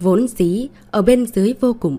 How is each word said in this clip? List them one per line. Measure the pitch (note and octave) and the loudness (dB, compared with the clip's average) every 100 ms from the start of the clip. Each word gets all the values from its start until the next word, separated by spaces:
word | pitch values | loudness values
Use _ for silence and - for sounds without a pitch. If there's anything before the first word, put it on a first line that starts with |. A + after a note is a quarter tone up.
Vốn | F3 F#3 B3 | 0 0 0
dĩ, | - F3 F#3+ C4+ - - | 0 -2 -2 -6 -12 -8
ở | G#3 | -2
bên | F#3+ B3 A#3 | 4 2 2
dưới | - G3 B3+ | 0 -2 0
vô | B3+ A#3 | -2 -2
cùng | E3+ | -4